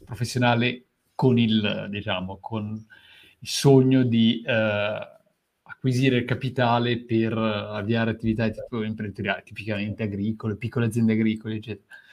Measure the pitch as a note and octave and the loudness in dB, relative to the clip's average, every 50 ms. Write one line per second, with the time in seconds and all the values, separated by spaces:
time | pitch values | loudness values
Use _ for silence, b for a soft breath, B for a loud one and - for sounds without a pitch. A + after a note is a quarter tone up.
0 | - - A#2+ - A#2+ - - B2 B2 A#2+ A#2+ A#2 B2 B2 - - _ _ _ _ | -14 -12 -8 -8 -6 -4 -2 2 2 4 4 4 2 0 -2 -6 _ _ _ _
1 | _ _ _ - - C3 A#2+ A#2 A#2 A2 A2 A2 G2+ G2+ G2 G#2 G2+ G2+ G2+ G#2 | _ _ _ 2 4 4 4 4 4 4 2 2 2 0 -2 -4 -6 -8 -8 -8
2 | G2+ G#2+ G2 F#2 F#2 F#2 F#2+ F#2+ - - A2+ A2 G#2 G#2+ G#2+ G#2+ G#2+ B B B | -6 -4 -4 -4 -6 -8 -10 -12 -10 -8 -6 -6 -6 -6 -8 -10 -12 B B B
3 | B B B B B B B B - - - - - C#3+ C3+ C3+ B2+ C3 C3+ C3 | B B B B B B B B -10 -8 -2 2 6 8 8 8 8 6 4 4
4 | B2+ A#2 A#2 A2+ A2+ A2+ A#2+ A#2 - C#3 B2 A2 A2 G#2+ G#2 G#2 G2+ G#2 G#2+ G#2 | 4 4 4 4 4 4 4 0 -2 -2 0 0 2 0 0 0 -2 -2 -4 -6
5 | G#2 - - _ _ _ _ _ _ _ _ _ _ - - _ - C3 B2 B2+ | -10 -14 -18 _ _ _ _ _ _ _ _ _ _ -20 -10 _ -2 0 2 2
6 | C3+ C3 B2 A#2+ A#2 - B2 - - B2+ - B2+ B2 A#2+ A#2+ A#2+ A#2+ A#2+ A#2+ A#2 | 4 4 4 2 2 0 -4 -4 -4 -4 -2 0 2 2 2 2 0 0 -2 -4
7 | - - A2+ A2+ A2+ A2 A2 A2 A2 A2 G#2+ G#2 G#2 G#2 G#2+ G#2+ G2+ G#2+ A#2 A2+ | -2 -2 0 0 0 0 0 0 -2 -2 -2 -4 -6 -6 -8 -6 -2 0 0 0
8 | A2+ A2+ G#2+ - - A2+ A2 A2 A2+ A2 A2 - - - B2 A2+ G#2+ A2 A2 A2 | 0 0 -2 -2 -2 -2 0 0 0 -2 -2 -6 -10 -8 -6 -6 -4 -4 -6 -6
9 | G#2+ G2+ G2 - G2 G2 F#2+ E2+ - - G#2+ - G2 A2 G#2+ G2 G#2 G#2+ G2 - | -8 -8 -8 -6 -4 -4 -4 -4 -6 -14 -16 -12 -8 -6 -4 -4 -4 -6 -6 -6
10 | A2+ G#2 G2+ G2 G2+ A2 A2 A2 - A2 G#2 G2+ - A2+ - B2+ A#2 A2+ G#2 A#2 | -6 -6 -4 -4 -4 -4 -4 -4 -6 -6 -6 -6 -6 -4 -2 -2 0 0 0 2
11 | A2+ A2 A2 A2 A2+ A2 G#2+ A2 - A2 A2 G#2+ G#2+ A2 G2+ - _ B B B | 2 2 2 2 2 0 0 -2 -6 -8 -8 -8 -8 -10 -12 -12 _ B B B
12 | B B | B B